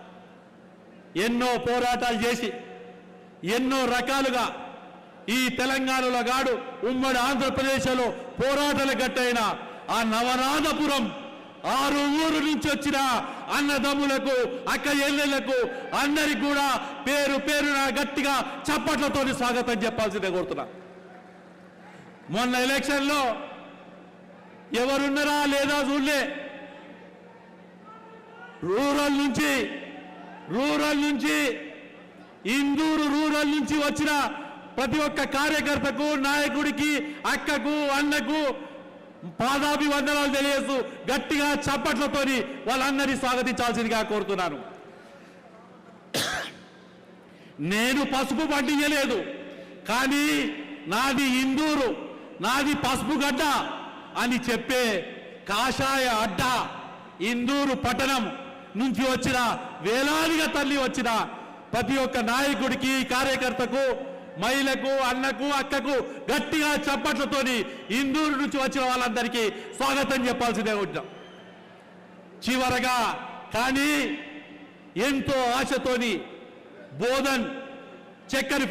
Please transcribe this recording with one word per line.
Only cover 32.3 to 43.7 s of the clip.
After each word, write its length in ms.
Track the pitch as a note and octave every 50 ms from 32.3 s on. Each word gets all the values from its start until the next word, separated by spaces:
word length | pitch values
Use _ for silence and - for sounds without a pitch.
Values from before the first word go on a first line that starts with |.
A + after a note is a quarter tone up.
| - - - G3 B3+ C#4+
ఇందూరు 460 | C#4 C#4+ C#4+ D4 D#4+ D#4 D#4 D#4 D4+ C#4+ C#4
రూరల్ 360 | D4+ D#4 D4+ D4 D4+ D4+ C#4+ D4+
నుంచి 200 | D4+ A#3 - D4 D4+ C#4+
వచ్చిన 260 | D4 D4 D4+ D#4 D4+ D4 C#4+ B3+ G#3+ - - - - - - - - - A#3+
ప్రతి 200 | C4 A#3 B3 D4+ D4
ఒక్క 160 | C#4+ D4 - C#4 - -
కార్యకర్తకు, 720 | C#4 D4 D4+ D#4 D4 A#3+ C#4+ C#4+ - C#4 C#4 A3+ C4 D4 D4+ D4+ C#4 C4+
నాయకుడికి, 640 | C#4 C#4+ D4 D4 B3+ A#3 D4 D4 D4 - - D4 D4+ D4 C4 D4+ D4+ - - - A3 C#4
అక్కకు, 420 | C4+ - D#4 D4 C#4 A3 C#4+ D4+ D4+ D4 C#4 C4+ C#4+
అన్నకు 420 | D4 D4 D4 D4 A3 B3+ D4+ D#4 D4 C4 - - - - - - - - - - - - - - - F3 - -
పాదాభివందనాలు 920 | A3+ B3+ C#4 C#4 D4 D4 D4 C#4+ D4+ D4 C#4+ C#4+ C4 D4 D4 C#4+ C#4+ C#4+ C#4
తెలియజేస్తూ 400 | C#4 C#4 C#4+ C#4 C4+ - B3 C#4 B3+ - - - - - F#3+
గట్టిగా 360 | C#4 C#4+ C#4+ - D4+ C#4+ C#4+ D4 C#4+ C#4+ -
చప్పట్లతోని 680 | C#4 C#4+ C4+ - D#4 C#4 A#3 C#4+ C#4 C#4 C#4 C4+ C4+ C4 A#3 - - - - -
వాళ్ళందరినీ 500 | G#3+ C4 C4 C4 C#4+ C4+ C#4 C#4 C4+ C4+ C4+
స్వాగతించాల్సిందిగా 800 | C4 B3 B3 B3+ B3 B3+ A#3+ B3 A#3+ A#3+